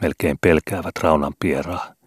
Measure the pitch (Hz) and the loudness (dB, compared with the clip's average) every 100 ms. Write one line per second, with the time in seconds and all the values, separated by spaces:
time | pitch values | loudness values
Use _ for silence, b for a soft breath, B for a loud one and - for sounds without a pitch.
0 | 82 - 80 69 90 78 - 95 76 - | -4 -2 -2 2 4 4 2 -6 -8 -2
1 | 87 78 71 - 92 69 76 87 - _ | 2 2 0 -4 -2 -2 -4 -8 -10 _